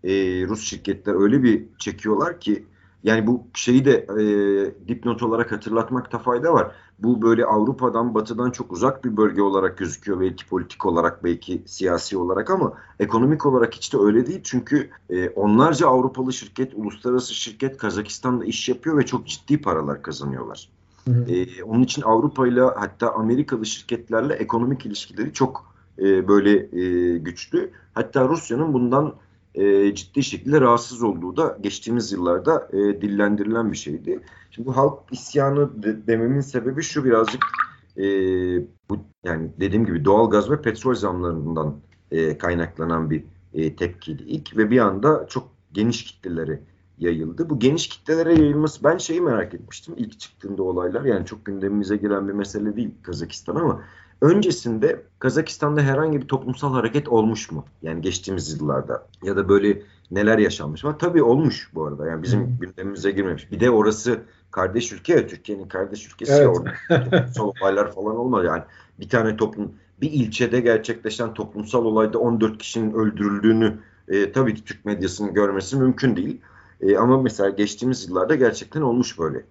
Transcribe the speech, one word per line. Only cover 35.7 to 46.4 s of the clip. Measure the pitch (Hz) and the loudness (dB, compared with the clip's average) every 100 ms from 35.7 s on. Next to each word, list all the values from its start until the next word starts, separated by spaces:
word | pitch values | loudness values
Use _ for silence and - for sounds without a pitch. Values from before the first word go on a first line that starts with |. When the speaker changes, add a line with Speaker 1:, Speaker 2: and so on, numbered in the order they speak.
| 113 | 0
Speaker 1:
de-, | 104 107 107 | -4 -4 0
dememin | 113 117 139 | 0 2 0
sebebi | 135 127 117 135 | -2 -4 -4 -4
şu | 165 151 | -4 -2
birazcık, | 131 113 113 123 - - - - _ - | 2 4 2 0 -4 -4 -8 -8 _ -4
e, | 98 98 95 92 90 90 - _ _ | 0 2 2 0 0 -2 -4 _ _
bu, | 101 - _ | -10 -10 _
yani | 90 82 80 - | -6 -4 -6 -4
dediğim | 92 101 110 | 0 2 0
gibi | 85 | 2
doğalgaz | 80 101 113 107 104 | 4 6 6 4 2
ve | 147 | -2
petrol | 120 107 131 | -2 -2 -2
zamlarından, | 123 101 90 87 82 76 82 76 73 _ _ _ | 0 -2 -2 -4 -4 -4 -4 -4 -6 _ _ _
e, | 82 80 76 | -2 -2 -2
kaynaklanan | 87 87 82 82 82 82 78 | -2 -2 -4 -6 -4 -2 -2
bir, | 76 - - _ | -4 -6 -20 _
e, | - 80 78 | -4 -4 -2
tepkiydi | 85 - - 151 | -6 -6 -14 -12
ilk | - 156 - 107 | -8 -10 -8 0
ve | 107 | 4
bir | 123 | 4
anda | 104 95 131 151 - | 4 2 2 2 -2
çok | 127 - _ _ | -10 -12 _ _
geniş | 95 110 117 | -2 -2 -2
kitlelere | - - 92 82 | -8 -14 -10 -6